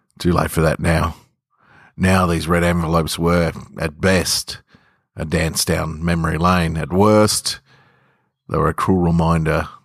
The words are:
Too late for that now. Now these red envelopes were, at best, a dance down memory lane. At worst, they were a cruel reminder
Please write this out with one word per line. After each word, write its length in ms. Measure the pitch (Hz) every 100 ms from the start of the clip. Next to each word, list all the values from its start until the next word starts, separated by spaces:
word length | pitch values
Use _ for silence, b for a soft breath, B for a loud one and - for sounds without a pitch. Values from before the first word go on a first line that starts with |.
| B _
Too 140 | 90
late 180 | 82 -
for 100 | 82
that 200 | 78 -
now. 340 | 85 82 82 - _ _ _ b b b b -
Now 300 | 95 92 170
these 220 | 165 156
red 160 | 85
envelopes 540 | 87 85 80 82 78 -
were, 360 | 85 87 82 64 - -
at 220 | - 76
best, 600 | 95 92 - - - - b b b b b -
a 80 |
dance 400 | 78 80 82 -
down 400 | - 85 82 80
memory 340 | 85 87 82 78
lane. 380 | 87 90 82 160
At 160 | 69
worst, 720 | 92 107 107 107 - - - b b b b b b b _ -
they 80 | 78
were 120 | 78
a 40 |
cruel 260 | - - 92
reminder 720 | 85 85 82 82 78 78 - -